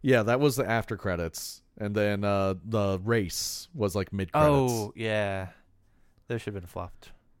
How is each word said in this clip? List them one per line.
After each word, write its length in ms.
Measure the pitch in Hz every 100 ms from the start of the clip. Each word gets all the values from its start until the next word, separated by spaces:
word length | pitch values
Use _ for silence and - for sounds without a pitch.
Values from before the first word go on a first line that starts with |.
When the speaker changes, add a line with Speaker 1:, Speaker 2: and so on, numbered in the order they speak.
Speaker 1:
Yeah, 220 | 135 123
that 160 | 107 123
was 160 | 143 127
the 140 | 107
after 260 | 113 - 107
credits. 640 | 101 87 82 - - - _ -
And 140 | 104 104
then, 280 | 104 101
uh, 320 | 101 101 98 92
the 360 | 90 110 101 95
race 640 | 101 117 92 - - - -
was, 220 | 160 104 101
like, 160 | 95
mid 180 | 98 95
credits. 200 | 151 151 143 127
Speaker 2:
Oh, 200 | 117 104 -
yeah. 540 | 113 107 101 98 92 - _ _ _ _ _ _ _
Those 140 | 117
should 120 | -
have 80 | 101
been 40 | 87
flopped. 420 | - 87 - - - _ _